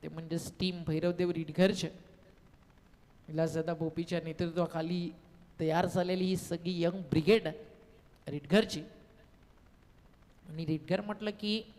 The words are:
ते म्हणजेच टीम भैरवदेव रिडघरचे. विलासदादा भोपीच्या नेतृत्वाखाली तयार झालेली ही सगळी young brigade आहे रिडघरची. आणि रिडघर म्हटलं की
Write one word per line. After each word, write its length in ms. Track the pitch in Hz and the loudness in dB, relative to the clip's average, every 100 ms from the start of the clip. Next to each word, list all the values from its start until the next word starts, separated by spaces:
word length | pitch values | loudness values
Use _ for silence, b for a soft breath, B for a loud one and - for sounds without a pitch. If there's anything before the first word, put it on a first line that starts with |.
ते 60 | 156 | -10
म्हणजेच 440 | 156 165 165 - - | -10 -4 -4 -4 -2
टीम 220 | 185 175 160 | -2 -2 -2
भैरवदेव 440 | 156 175 175 180 | 0 0 2 0
रिडघरचे. 580 | 165 156 156 190 202 170 - - - - - - - - - - - - - - | 0 -4 4 4 4 -4 -8 -20 -20 -20 -20 -20 -20 -20 -20 -20 -20 -20 -20 -8
विलासदादा 460 | 156 160 156 160 | 0 0 0 -2
भोपीच्या 460 | 165 160 160 165 175 | -2 -2 -2 -2 -2
नेतृत्वाखाली 880 | 160 156 175 165 170 165 160 180 175 - - - - - | -4 -4 -2 0 0 0 -2 -2 -4 -8 -20 -20 -20 -4
तयार 260 | 160 156 185 | 2 4 4
झालेली 380 | 180 180 185 | 2 2 2
ही 120 | 185 185 | 2 0
सगळी 460 | - 170 170 180 | -2 -4 -2 2
young 180 | 170 190 | 0 0
brigade 460 | 170 156 156 220 185 | 2 2 6 6 4
आहे 100 | 165 - - - - - - - | -6 -14 -20 -20 -20 -20 -18 -8
रिडघरची. 520 | 147 143 185 208 170 156 - - - - - - - - - - - - - - - - | -8 2 4 4 -2 -10 -18 -20 -20 -20 -20 -20 -20 -20 -20 -20 -20 -20 -20 -20 -20 -14
आणि 180 | 156 160 | -8 -2
रिडघर 340 | 160 151 185 | -2 0 -2
म्हटलं 300 | 208 208 214 | 0 -4 -4
की 320 | 214 214 214 214 | -4 0 0 -2